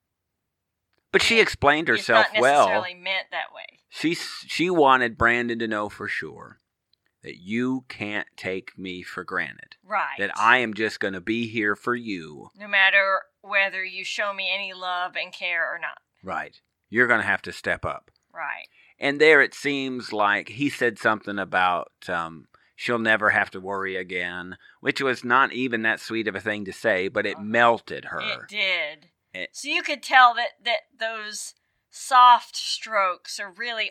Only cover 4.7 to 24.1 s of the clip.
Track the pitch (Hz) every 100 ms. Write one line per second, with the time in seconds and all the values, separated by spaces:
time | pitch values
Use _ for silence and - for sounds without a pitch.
4.7 | 170 135 127 120 110 117 120 120 117 113
5.7 | 107 104 - 101 - 78 - - - _
6.7 | _ _ _ _ _ - 71 90 117 127
7.7 | 131 127 - 104 104 - - 95 95 -
8.7 | - 95 90 85 - 87 92 76 50 -
9.7 | - 180 202 143 135 98 - 110 127 117
10.7 | 104 110 - 101 95 90 113 117 113 104
11.7 | 101 123 120 113 92 80 71 - - 202
12.7 | 196 190 196 196 190 - _ 196 202 196
13.7 | 185 185 185 180 - 202 196 185 190 196
14.7 | 185 185 180 180 170 180 - 180 170 147
15.7 | 165 156 - _ _ 92 80 76 _ _
16.7 | _ - 110 123 113 98 95 90 - 98
17.7 | 85 82 69 _ _ _ - 147 - -
18.7 | _ _ - 139 143 156 147 123 - 143
19.7 | 139 135 127 110 107 101 101 - 110 139
20.7 | - 120 104 113 107 - 101 87 92 90
21.7 | 87 - _ - 85 82 80 - _ _
22.7 | - - 120 113 110 104 104 98 95 95
23.7 | 98 95 92 90